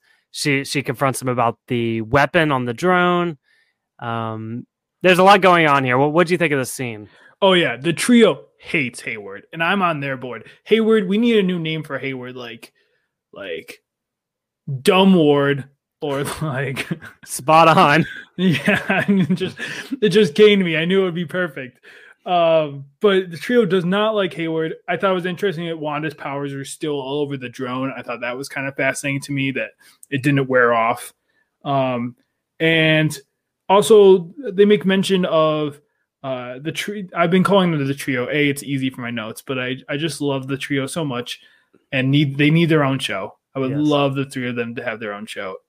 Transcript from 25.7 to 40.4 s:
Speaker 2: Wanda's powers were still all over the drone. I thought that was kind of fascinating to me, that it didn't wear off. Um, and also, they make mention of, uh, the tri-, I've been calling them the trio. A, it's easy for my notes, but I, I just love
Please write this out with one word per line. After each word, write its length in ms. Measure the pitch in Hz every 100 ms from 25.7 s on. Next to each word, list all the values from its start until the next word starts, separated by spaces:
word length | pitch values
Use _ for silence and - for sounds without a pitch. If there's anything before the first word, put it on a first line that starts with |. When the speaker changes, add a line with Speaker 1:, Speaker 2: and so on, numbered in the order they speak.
| 165
Speaker 2:
Wanda's 340 | 151 147 156
powers 400 | 151 151 139 143
were 100 | 139
still 360 | 139 - 156 143
all 220 | 131 147
over 160 | 143 139
the 120 | 123
drone. 420 | 113 127 127 135 120
I 40 |
thought 200 | 120 117
that 160 | 120 123
was 100 | 139
kind 200 | 143 135
of 80 | 135
fascinating 440 | 135 131 143 139
to 100 | 139
me, 200 | 143 135
that 200 | 127 107 _ _ _ -
it 120 | 139
didn't 260 | 139 139 131
wear 260 | 127 120
off. 400 | 117 113 123 - _ _ _ _ _ 151
Um, 500 | 139 131 123 123 - _ _ _ -
and 580 | 165 160 156 156 156 - - _ _ _ -
also, 640 | 196 208 214 196 190 170 285 247
they 120 | 185
make 220 | 202 208 185
mention 400 | 190 185 190 180
of, 560 | 160 156 151 151 143 _ _ _ _
uh, 360 | 135 127 123 127
the 120 | 156
tri-, 360 | - - 208 180 175
I've 160 | 170
been 120 | 185
calling 280 | 180 196 175
them 140 | 156 135
the 80 |
trio. 360 | 139 - 127 123
A, 200 | 147 147
it's 140 | 139
easy 260 | - 139 131
for 120 | 131
my 100 | 117
notes, 300 | 117 110 117
but 160 | - 131
I, 200 | 127 131 -
I 80 | 143
just 240 | 160 -
love 260 | 143 135